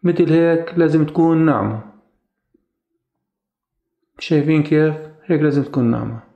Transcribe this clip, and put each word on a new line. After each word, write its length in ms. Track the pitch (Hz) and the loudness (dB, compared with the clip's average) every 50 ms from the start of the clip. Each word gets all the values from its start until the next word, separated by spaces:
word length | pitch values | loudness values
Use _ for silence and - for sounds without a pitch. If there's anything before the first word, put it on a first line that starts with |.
| - | 0
مثل 300 | 175 170 - 180 151 160 | -2 0 2 2 2 4
هيك 460 | 165 170 170 165 165 165 - - 175 | 2 2 2 0 0 -2 -4 -2 0
لازم 280 | 165 156 156 160 151 | 0 2 2 2 0
تكون 320 | 151 - - 165 165 165 160 | 0 0 0 2 2 2 2
ناعمة، 540 | 160 160 139 107 101 104 110 110 - - - _ _ _ _ _ _ _ _ _ _ _ _ _ _ _ _ _ _ _ _ _ _ _ _ _ _ _ _ _ _ _ _ _ _ _ _ _ _ _ _ _ _ _ _ - | 2 2 2 0 -2 -4 -6 -8 -10 -14 -20 _ _ _ _ _ _ _ _ _ _ _ _ _ _ _ _ _ _ _ _ _ _ _ _ _ _ _ _ _ _ _ _ _ _ _ _ _ _ _ _ _ _ _ _ -18
شايفين 440 | - - 165 151 143 151 160 156 147 | -6 -2 -2 0 0 2 0 0 0
كيف؟ 320 | 147 156 151 156 156 151 - - - - _ _ | 0 2 2 2 0 -2 -4 -10 -16 -20 _ _
هيك 160 | - 175 147 | -4 -2 0
لازم 220 | 151 151 139 143 135 | 0 0 0 0 -2
تكون 220 | - - 139 123 | -2 -2 -2 0
ناعمة. 380 | 117 117 117 113 110 117 113 - _ _ | 0 0 -2 -4 -8 -10 -14 -16 _ _